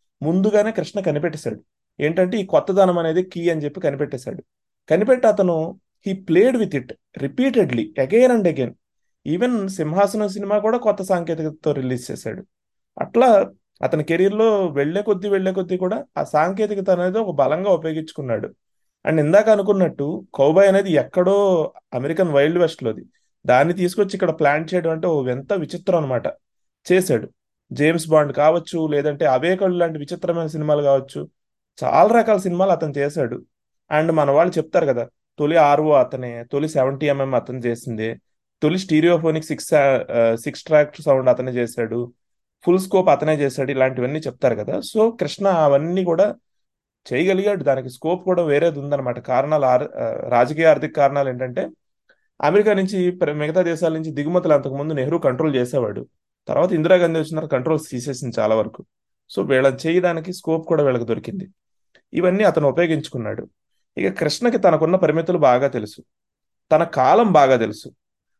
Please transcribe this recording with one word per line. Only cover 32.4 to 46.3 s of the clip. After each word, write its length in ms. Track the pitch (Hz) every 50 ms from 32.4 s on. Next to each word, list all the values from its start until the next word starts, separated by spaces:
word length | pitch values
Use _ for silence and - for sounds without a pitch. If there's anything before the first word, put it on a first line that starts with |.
| 190 180 175 175 190 196
అతను 220 | 175 - 165 147 135
చేశాడు. 480 | 143 143 147 151 165 131 110 - - - _ _ _ _ _ _ _ _ - 151 151
And 120 | 160 165
మన 200 | 165 156 147 139
వాళ్ళు 260 | 139 151 175 185 180
చెప్తారు 280 | 165 156 - - 175 165
కదా, 220 | 139 123 120 113 - _ _ _ _ _ -
తొలి 180 | 151 147 165
ఆర్ఓ 340 | 165 147 143 143 147 156 156
అతనే, 520 | 147 135 123 127 139 127 127 123 120 117 117
తొలి 260 | - 143 143 151 156
సెవెంటీ 360 | 156 143 127 135 139 135 151
ఎంఎం 300 | 147 139 139 135 135 131
అతను 240 | 120 - - 127 131
చేసిందే, 580 | 117 120 117 113 - 123 113 107 110 113 117 - _ _ _ _ _ _ _ _
తొలి 180 | 156 151 180 185
స్టీరియోఫోనిక్ 640 | 190 190 156 156 165 175 175 160 165 160 156 156 156
సిక్స్, 280 | - 147 - - - 165
ఆ, 600 | 147 139 139 135 - - - - 120 117 113 117
సిక్స్ 280 | 113 - 147 - - -
ట్రాక్ 380 | - 156 151 147 147 - -
సౌండ్ 280 | 147 156 135 131 127 127
అతనే 220 | 123 127 127 127
చేశాడు, 640 | 123 123 120 117 120 123 117 110 117 120 120 120 - _ _ _ _ _ _ _ _ _ -
ఫుల్ 140 | 175 180 190
స్కోప్ 300 | 190 190 - 185 180 175
అతనే 260 | 143 - - 156 156
చేశాడు, 360 | 143 143 139 - 143 135 131
ఇలాంటివన్నీ 480 | 139 131 131 131 127 123 120 131 147 160
చెప్తారు 360 | 160 135 - - - 127 110
కదా. 240 | 101 107 - 147 -
So 380 | 277 - - 214 220 226 226
కృష్ణ 300 | - 180 - - - 196
అవన్నీ 560 | 196 180 165 156 143 139 139 156 170 180 190 180
కూడా 320 | 175 165 170 202 208